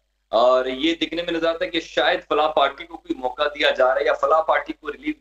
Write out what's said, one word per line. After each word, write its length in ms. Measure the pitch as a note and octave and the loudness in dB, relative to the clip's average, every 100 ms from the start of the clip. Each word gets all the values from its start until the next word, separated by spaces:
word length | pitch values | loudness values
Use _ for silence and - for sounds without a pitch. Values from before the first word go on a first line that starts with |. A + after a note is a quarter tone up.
| _ _ _ | _ _ _
और 380 | A2 B2 B2+ C3 | 2 4 4 0
ये 240 | C3 D#3 | -2 -2
दिखने 300 | E3 D#3 D#3+ | -2 -4 -4
में 100 | F3 | -4
नजर 140 | E3 E3 | -2 -2
आता 180 | E3 F3+ | -2 -4
है 60 | |
कि 100 | E3+ | -4
शायद 400 | - - D#3 F3+ | -4 0 0 0
फलां 260 | - D3+ D#3 | 0 0 2
पार्टी 340 | D#3 C#3 - | 2 0 -2
को 120 | E3+ E3 | -14 -16
कोई 200 | - C3+ | -10 -6
मौका 280 | B2+ C3+ D3 | -6 -2 -4
दिया 260 | D3 D3 | 0 0
जा 140 | C3+ B2+ | 2 2
रहा 100 | C3+ | 2
है 100 | D3 | 0
या 80 | |
फलां 280 | - C#3 D#3+ | 0 2 2
पार्टी 320 | D#3+ D#3 - | 2 -2 -2
को 160 | - D3 | -10 -12
रिलीफ 260 | C3+ D3+ D3+ | -10 -8 -6